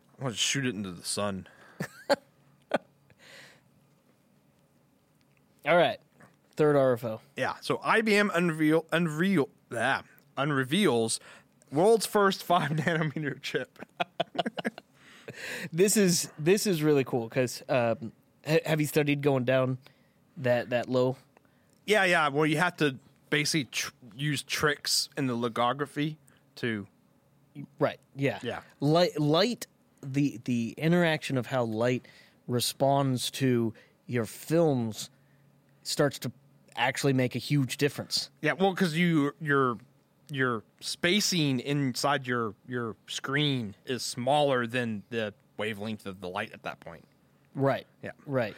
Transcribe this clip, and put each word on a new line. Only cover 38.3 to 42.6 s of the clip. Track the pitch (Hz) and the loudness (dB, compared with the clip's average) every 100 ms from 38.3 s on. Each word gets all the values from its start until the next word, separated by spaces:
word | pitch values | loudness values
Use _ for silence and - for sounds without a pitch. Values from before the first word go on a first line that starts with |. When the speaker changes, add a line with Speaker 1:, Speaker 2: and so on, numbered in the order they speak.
| _ | _
Speaker 1:
Yeah, | 151 | -4
well, | 139 190 | 0 0
'cause | 175 185 | 2 0
you, | 156 175 160 143 - | 2 2 2 0 -2
your, | 151 143 131 113 - _ _ _ - | 0 2 2 -2 -10 _ _ _ -8
your | 139 127 113 - _ | -2 -2 -2 -8 _
spacing | - - 175 208 - 165 147 131 | -12 -4 0 0 0 0 0 0
inside | 139 143 139 120 143 143 127 | -2 -2 -2 -2 -2 -2 -2
your, | 123 113 95 | -4 -4 -8